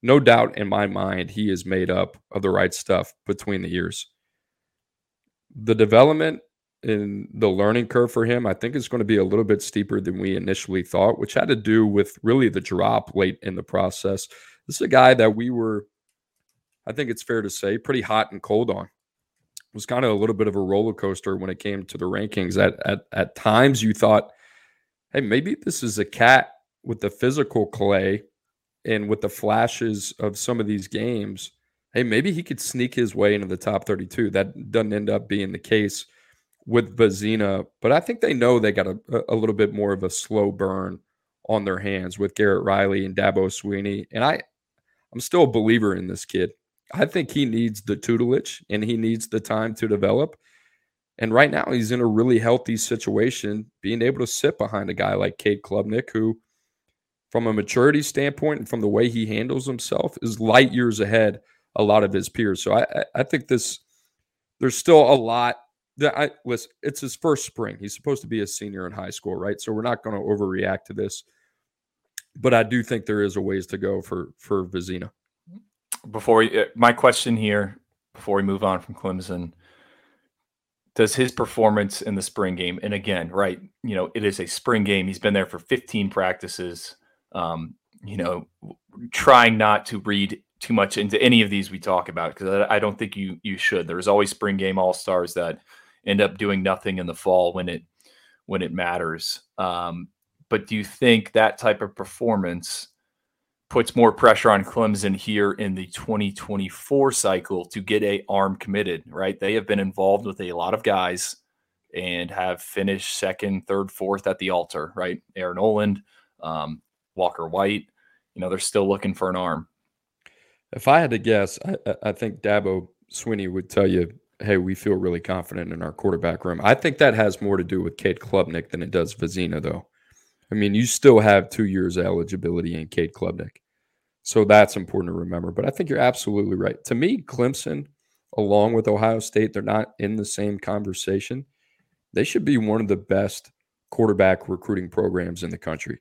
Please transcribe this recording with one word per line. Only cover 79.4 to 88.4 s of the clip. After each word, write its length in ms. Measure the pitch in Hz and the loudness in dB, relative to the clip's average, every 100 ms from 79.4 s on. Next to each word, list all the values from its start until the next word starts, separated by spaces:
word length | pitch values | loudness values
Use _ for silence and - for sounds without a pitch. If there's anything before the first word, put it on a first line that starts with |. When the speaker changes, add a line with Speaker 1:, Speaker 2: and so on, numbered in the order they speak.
| 87 - _ _ _ _ _ _ _ _ _ _ _ _ _ | -10 -14 _ _ _ _ _ _ _ _ _ _ _ _ _
Speaker 2:
does 200 | - 110 | 0 2
his 160 | - 127 | 2 -2
performance 720 | - 120 - 110 107 101 - | 0 -6 2 4 4 -2 -6
in 120 | - | -6
the 80 | 98 | -6
spring 340 | 92 - 95 87 | -6 -4 -4 -2
game, 240 | 90 92 | -6 -6
and 100 | 101 | -6
again, 360 | 101 98 95 85 | -6 -4 -4 -4
right, 300 | 92 101 92 - _ | -2 -2 -4 -14 _
you 120 | 120 | -6
know, 160 | 98 90 | -4 -4
it 100 | 117 | -2
is 160 | 104 98 | -2 -2
a 60 | 87 | -8
spring 380 | - - 113 | -6 0 0
game. 220 | 101 98 92 | 2 0 0
He's 120 | 95 | -2
been 160 | 107 | 0
there 120 | 101 95 | 0 -2
for 120 | 87 | -6
fifteen 520 | - 131 - 110 98 | -4 -4 -2 -4 -2
practices, 840 | 101 92 90 90 - 90 85 - - _ _ _ | 0 -2 -2 -8 -10 -10 -10 -18 -20 _ _ _
um, 420 | 98 85 82 82 - _ _ | -8 -6 -6 -10 -16 _ _
you 140 | - 98 | -14 -8
know, 300 | 87 90 | -6 -6